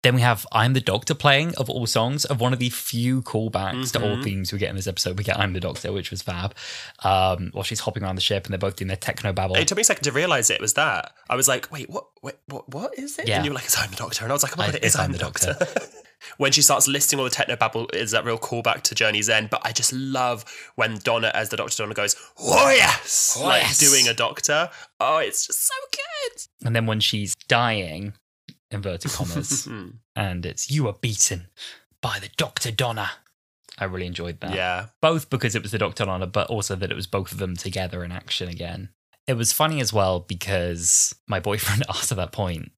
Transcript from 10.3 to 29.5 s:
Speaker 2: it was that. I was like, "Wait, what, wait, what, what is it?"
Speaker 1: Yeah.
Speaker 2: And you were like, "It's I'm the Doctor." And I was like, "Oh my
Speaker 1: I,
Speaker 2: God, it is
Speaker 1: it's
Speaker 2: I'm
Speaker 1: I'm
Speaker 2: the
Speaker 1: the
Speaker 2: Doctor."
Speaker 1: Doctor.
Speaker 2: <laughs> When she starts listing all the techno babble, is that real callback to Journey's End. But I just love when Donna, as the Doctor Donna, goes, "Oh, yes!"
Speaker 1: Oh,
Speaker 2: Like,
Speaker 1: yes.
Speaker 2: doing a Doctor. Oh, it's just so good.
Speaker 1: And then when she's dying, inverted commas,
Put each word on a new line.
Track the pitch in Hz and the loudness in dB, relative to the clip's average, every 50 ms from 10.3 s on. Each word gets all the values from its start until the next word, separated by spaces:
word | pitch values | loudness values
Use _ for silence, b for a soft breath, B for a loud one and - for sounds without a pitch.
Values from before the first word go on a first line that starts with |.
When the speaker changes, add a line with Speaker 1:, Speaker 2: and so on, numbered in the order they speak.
| 156 131 110 - | 4 4 4 2
Speaker 2:
it | - - | 2 2
was | - 110 - | 0 0 2
that. | - 156 151 101 85 - - _ _ _ - | 4 4 2 2 0 -4 -6 _ _ _ -2
I | 123 | 0
was | 123 131 | 2 4
like, | - 131 123 - - | 4 4 2 -2 -8
"Wait, | 160 147 123 | -10 -12 -12
what, | - 170 - - _ _ _ - | -8 -10 -10 -10 _ _ _ -12
wait, | 135 - _ _ | -12 -12 _ _
what, | - 139 - - - 127 | -12 -12 -12 -12 -10 -10
what | 147 214 - - | -8 -8 -8 -8
is | - 269 285 - - | -8 -10 -8 -8 -4
it?" | - | -2
Speaker 1:
Yeah. | 214 208 | 0 0
Speaker 2:
And | 190 156 | 2 0
you | 147 | 0
were | 139 | -4
like, | 127 - | -4 0
"It's | - - - | 0 2 2
I'm | - 98 | 2 -2
the | 92 | -4
Doctor." | - 120 113 - - 113 | -8 -6 -6 -4 -6 -2
And | 117 | -2
I | 135 | 0
was | 143 | 2
like, | - - - | 0 0 0
"Oh | |
my | 170 104 | -2 -2
Speaker 1:
I, | 101 | -2
Speaker 2:
God, | - | 0
it | - - | 2 4
is | 110 - | 4 4
Speaker 1:
it's | - | 4
Speaker 2:
I'm | 95 | 2
Speaker 1:
I'm | 90 | 0
Speaker 2:
the | 90 85 | -2 -2
Speaker 1:
the | - | -4
Speaker 2:
Doctor." | - - - - - - - | -4 0 0 0 0 2 -2
Speaker 1:
Doctor. | - - - - - | -2 -2 -2 -8 -10
Speaker 2:
<laughs> | - - - B B B B B B B | -10 -18 -20 B B B B B B B
When | - 139 135 | 0 2 4
she | 135 147 | 6 6
starts | 139 147 139 - - | 6 6 6 6 4
listing | 139 139 143 143 - 147 | 2 2 2 2 2 2
all | 139 131 | 0 0
the | 127 | 0
techno | - - - - 120 | 0 0 0 0 2
babble, | 120 117 110 - 113 110 - - | 2 2 2 2 -2 -4 -2 -4
is | 90 120 101 | -4 -2 0
that | 110 113 - | 0 0 2
real | 120 113 | 0 -2
callback | 113 - - 123 117 117 117 - - - | -2 -2 -4 -4 0 0 0 0 2 -2
to | - 117 | -2 0
Journey's | - 113 107 107 107 104 | 2 2 2 4 2 2
End. | 113 110 107 110 107 | 4 4 2 2 0
But | - - - | -4 -2 -2
I | 110 | -2
just | 113 127 123 - | -2 0 0 0
love | 127 127 135 135 135 127 127 123 120 110 107 B B B B B B | 0 -2 -4 -2 0 0 0 0 0 -2 -8 B B B B B B
when | - 113 110 113 104 | 0 0 0 0 -2
Donna, | - - 117 113 113 110 - | 0 0 2 2 2 2 2
as | 101 110 101 | 0 -2 -2
the | 117 | -4
Doctor | 107 101 - - - | -4 -4 -4 -2 -4
Donna, | 110 104 107 | -4 -4 -2
goes, | 107 104 101 - B B B B - | -2 0 0 -2 B B B B -6
"Oh, | 190 - - - 269 269 | 0 4 6 6 8 8
yes!" | 269 240 - - - - - - - - - - - - | 8 6 6 4 2 0 -2 -2 0 2 2 2 0 0
Speaker 1:
Oh, | 143 | 2
Speaker 2:
Like, | 170 - 127 - | 4 4 4 4
Speaker 1:
yes. | - 135 - | 4 4 6
Speaker 2:
doing | 151 143 139 131 127 | 6 6 6 6 6
a | 120 113 | 4 2
Doctor. | 113 117 110 - - - - 147 151 170 180 B B B B B _ | 2 0 -2 -2 -2 0 2 2 2 2 -2 B B B B B _
Oh, | - 131 156 | 0 2 2
it's | 160 143 - - - - | 2 0 0 -2 -4 -2
just | - - - - | -2 -2 0 0
so | - 523 523 554 523 | -2 -2 -4 -6 -8
good. | - - 554 679 659 605 554 466 - - - _ _ _ - | -6 -6 -6 -8 -6 -6 -6 -6 -6 -10 -16 _ _ _ -4
Speaker 1:
And | 117 113 | 0 0
then | 117 113 | 2 2
when | 110 110 107 | 2 0 2
she's | 110 - - 107 104 98 - _ - | 0 0 0 -2 -4 -4 -6 _ 0
dying, | - 131 117 123 120 110 104 92 82 78 85 101 107 107 _ _ _ _ _ _ - - _ _ _ | 2 4 4 4 2 0 0 -4 -6 -8 -8 -8 -10 -10 _ _ _ _ _ _ -20 -20 _ _ _
inverted | - 101 98 98 87 82 - - | -8 -6 -4 -4 -6 -4 -6 -6
commas, | - - 135 - 85 151 123 - | -4 -4 -4 -4 -4 -6 -4 -2